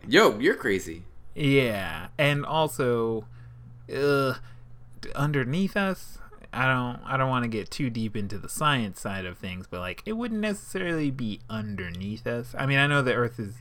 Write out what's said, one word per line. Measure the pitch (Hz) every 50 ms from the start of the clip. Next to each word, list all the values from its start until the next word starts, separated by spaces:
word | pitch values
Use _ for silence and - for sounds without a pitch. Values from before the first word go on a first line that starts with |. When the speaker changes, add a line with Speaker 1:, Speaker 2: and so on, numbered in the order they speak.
| -
Speaker 1:
Yo, | - 120 175 220 170 113 104
you're | 123 170 247
crazy." | - - 123 98 92 90 87 80 82 92 - - - - - -
Speaker 2:
Yeah, | - 156 139 139 139 131 120 107 101 95 85 80 80 85 92 - -
and | 151 143 147 143 143
also, | - 151 160 160 151 - - 139 123 120 117 113 113 113 110 107 - - - - - - - - - - - - -
uh, | - 131 139 143 143 139 135 131 127 - - - - - - - - - - - - -
d-, | - - -
underneath | - 139 151 151 143 127 117 135 175 196 185 -
us, | 202 196 190 185 - - - - - - - - - - - -
I | 117 127
don't, | 131 131 127 127 123 120 - -
I | - 131
don't | 135 131 131
wanna | 131 127 120 120
get | 110 110 95 -
too | - - 147 127
deep | 113 117 110 110 98
into | 113 98 98 101
the | 98 80 95
science | - - 156 151 143 131 113 101 87 -
side | - 110 98 95 92
of | 92 90 -
things, | - 98 92 92 92
but, | - - 90
like, | 90 90 90 - -
it | - 220
wouldn't | 226 240 240 226 214 208
necessarily | 214 202 202 - - - 196 180 175 170 160 151 143
be | 131 135 123 110 101 - - -
underneath | 113 110 107 107 104 92 92 87 85 90 95 101 107 110 -
us. | 117 117 120 120 120 - -
I | 139
mean, | 135 139 139
I | 139
know | 143 147 143
the | 135 127 117
Earth | 120 120 117 - -
is, | 113 98 107 -